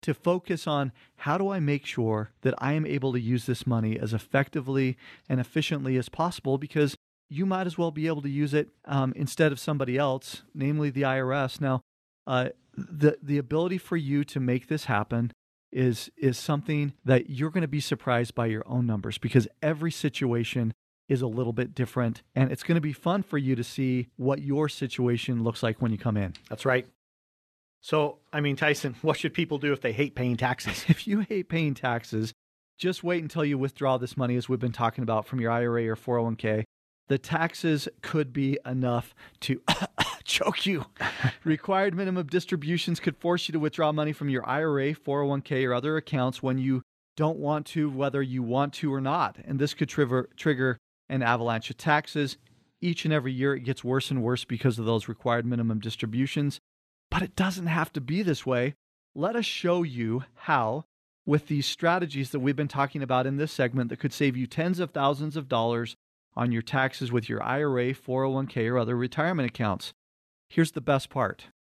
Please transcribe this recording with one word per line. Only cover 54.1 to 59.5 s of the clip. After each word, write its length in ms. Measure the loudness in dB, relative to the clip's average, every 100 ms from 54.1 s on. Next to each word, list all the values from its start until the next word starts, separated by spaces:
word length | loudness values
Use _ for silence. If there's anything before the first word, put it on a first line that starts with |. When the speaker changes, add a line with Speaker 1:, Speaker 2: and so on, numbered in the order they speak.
Speaker 1:
and 140 | 0
worse 200 | 2 0
because 360 | -2 0 2 2
of 60 | 2
those 200 | 0 0
required 400 | -4 0 0 0
minimum 320 | 0 0 0
distributions. 800 | -2 -6 -4 0 0 0 -2 -4 _ _ _ _ _
But 140 | -2
it 140 | -2 0
doesn't 320 | 0 0 -2
have 240 | 0 0
to 80 | -4
be 220 | -4 -2
this 220 | 0 0
way. 300 | 0 0 0 -4 _ _ _
Let 220 | -4 -2 0
us 80 |
show 400 | -2